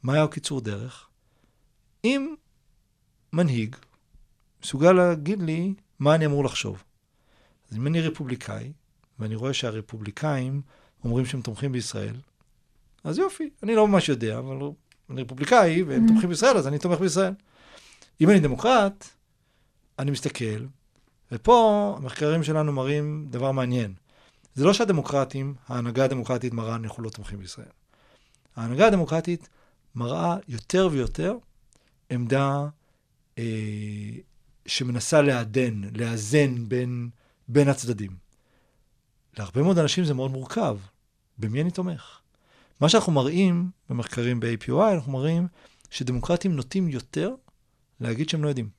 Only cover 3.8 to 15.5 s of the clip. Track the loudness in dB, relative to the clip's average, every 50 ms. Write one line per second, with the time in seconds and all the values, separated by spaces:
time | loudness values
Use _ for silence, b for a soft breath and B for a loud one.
3.8 | -20 _ _ _ _ _ _ -20 -20 _ _ _ _ _ _ _ -14 -8 -4 4
4.8 | 6 6 8 8 6 4 2 0 -2 -4 -4 -2 -2 -2 -2 -2 -2 -4 -4 -8
5.8 | _ _ _ _ 2 4 4 4 4 2 2 2 0 0 -2 -4 -6 -6 -8 -10
6.8 | -14 _ _ _ _ _ _ _ _ _ _ _ _ _ _ _ _ _ -8 -6
7.8 | -4 -2 0 0 0 -2 -4 -6 -6 -6 -6 -8 -8 -10 -10 -10 -10 -12 -16 _
8.8 | _ _ _ _ _ _ _ -8 -6 -6 -6 -4 -4 -4 -4 -2 -4 -4 -6 -6
9.8 | -10 _ -12 -10 -10 -10 -10 -4 -4 -2 -2 -2 -2 -4 -6 -6 -8 b b b
10.8 | b b b b -4 -2 0 0 0 -2 -4 -8 -6 -8 -8 -6 -6 -4 -4 -4
11.8 | -6 -6 -8 -8 -8 -8 -8 -12 -16 _ _ _ _ _ _ _ _ _ _ _
12.8 | _ _ _ _ _ -8 -2 -2 -2 -2 -2 -6 -10 -10 -10 _ -4 0 4 4
13.8 | 6 6 6 4 4 2 0 0 -2 -4 -4 -6 -8 -8 -8 -8 -8 -10 -10 _
14.8 | _ _ _ _ _ _ -10 -10 -10 -10 -8 -8 -2 4